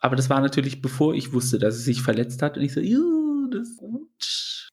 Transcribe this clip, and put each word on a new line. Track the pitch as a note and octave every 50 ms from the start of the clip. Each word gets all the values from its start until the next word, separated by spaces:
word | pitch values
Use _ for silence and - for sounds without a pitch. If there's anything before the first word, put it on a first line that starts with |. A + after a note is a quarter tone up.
aber | - C3 C3
das | C3+ B2+ C3
war | C#3 C3+
natürlich, | C#3 C3+ C#3 C#3+ C3+ C#3 - -
bevor | - B2+ - - D3+ D#3 D#3+
ich | C#3 C3 -
wusste, | C3 B2 B2 - A#2+ G#2
dass | G#2 A2 A2+ A#2
sie | -
sich | C3+ A#2+ -
verletzt | - - A2 A2+ A#2+ B2+ - -
hat. | C#3+ D3 D3
Und | -
ich | C#3 C#3
so, | C3+ -
"Juhu, | E3+ G3 A#3+ C#4+ E4+ E4+ D#4+ D#4 D4+ D4+ C#4+ C#4+ C4+ B3
das | A#3 A3 A#3 A#3
ist | A#3 -
gut. | G3+ G#3+ A#3 C#4 D#4+ - _ - - - - - - - - - - -